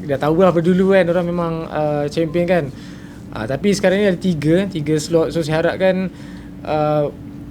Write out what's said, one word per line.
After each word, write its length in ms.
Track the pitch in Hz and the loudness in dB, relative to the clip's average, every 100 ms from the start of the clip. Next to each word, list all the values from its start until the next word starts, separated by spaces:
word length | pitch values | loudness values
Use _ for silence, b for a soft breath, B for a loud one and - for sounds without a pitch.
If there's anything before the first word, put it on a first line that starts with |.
| - | -4
dah 120 | 135 | -2
tahu 200 | 147 160 | 2 4
lah 120 | 185 165 | 4 4
dulu 400 | 165 180 190 196 | 2 2 4 4
kan. 80 | |
Diorang 240 | 170 175 175 | 4 2 0
memang, 260 | 175 170 160 165 | -2 -2 -4 -4
uh, 380 | 151 151 147 147 | -2 0 0 -2
champion 400 | 156 165 170 175 | -2 -2 0 2
kan. 160 | 180 139 - B B B B - 113 | 0 0 -8 B B B B -14 -8
Uh, 100 | 110 | -4
tapi 280 | 135 190 190 | -2 0 2
sekarang 240 | 190 190 | 2 4
ni 60 | 208 | 2
ada 120 | 175 | 2
tiga, 480 | 185 160 143 170 196 | 0 0 2 2 2
tiga 240 | 185 147 156 | -2 -2 -2
slot. 360 | 151 165 156 165 | 2 2 2 0
So 80 | |
saya 200 | 151 156 | 0 0
harapkan, 440 | 165 139 190 185 185 B B B B - | 0 2 2 2 -2 B B B B -12
uh, 480 | - 151 151 151 147 - - - - | -4 0 2 2 0 -4 -12 -14 -14